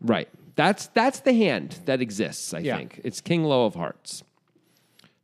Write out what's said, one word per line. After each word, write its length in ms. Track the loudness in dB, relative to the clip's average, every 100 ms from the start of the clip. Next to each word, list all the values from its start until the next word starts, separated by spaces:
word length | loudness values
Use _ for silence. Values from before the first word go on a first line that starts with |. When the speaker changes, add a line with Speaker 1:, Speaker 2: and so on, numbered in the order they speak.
Speaker 1:
Right. 280 | 0 0 0 -14 -8
That's, 320 | 2 2 2 0
that's 260 | 2 2 2
the 120 | 2
hand 480 | 4 4 2 -4 -8 -2
that 140 | -2
exists, 540 | -2 -2 -4 -4 -10
I 60 | -6
Speaker 2:
Yeah. 160 | -4 -4
Speaker 1:
think. 240 | -8 -10
It's 180 | -10 -8
king 220 | -2 0
low 220 | 4 4 2
of 80 |
hearts. 480 | 0 -8 -8 -16 -16 -18 _ _ _ _ _ _ _ _ _